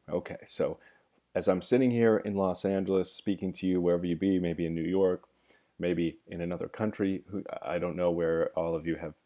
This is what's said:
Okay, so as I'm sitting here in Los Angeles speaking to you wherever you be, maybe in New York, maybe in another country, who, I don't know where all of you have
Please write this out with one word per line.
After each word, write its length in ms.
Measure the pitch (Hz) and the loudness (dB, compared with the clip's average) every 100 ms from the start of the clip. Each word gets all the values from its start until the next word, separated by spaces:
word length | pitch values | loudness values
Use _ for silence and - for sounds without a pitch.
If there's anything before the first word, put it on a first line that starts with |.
| - | -6
Okay, 260 | 87 - - - | -6 -6 -12 -10
so 320 | - - - - _ _ _ _ | -4 -4 -4 -14 _ _ _ _
as 140 | - 95 | -2 2
I'm 140 | 92 | 2
sitting 280 | - 123 127 | 4 4 4
here 280 | 117 113 107 | 4 6 4
in 160 | 104 | 2
Los 300 | 98 92 87 | 0 0 0
Angeles 460 | 98 98 95 95 87 | 0 0 2 0 0
speaking 420 | - 104 92 92 | -4 -4 -2 -4
to 120 | - 92 | -4 0
you 140 | 90 | 2
wherever 240 | 87 87 | 2 2
you 120 | 90 80 | 0 0
be, 220 | 98 92 | 2 2
maybe 280 | 87 85 82 | 0 -2 -2
in 80 | |
New 80 | 82 | -2
York, 420 | 82 95 92 92 _ _ _ _ _ - | 0 2 2 0 _ _ _ _ _ -4
maybe 400 | 87 85 82 - - | -2 0 0 -4 -10
in 160 | 87 | -6
another 260 | 85 85 - | -6 -6 -6
country, 540 | - 107 - 98 95 - | -4 -4 0 -2 -2 -6
who, 140 | 98 - - | -10 -8 -8
I 160 | - 87 | -4 -2
don't 180 | 87 87 | -2 0
know 140 | 87 | 0
where 400 | 85 82 82 - | 2 2 2 0
all 240 | 90 82 | 0 -2
of 120 | 80 82 | -2 -2
you 100 | 78 | -4
have 180 | 80 - | -6 -12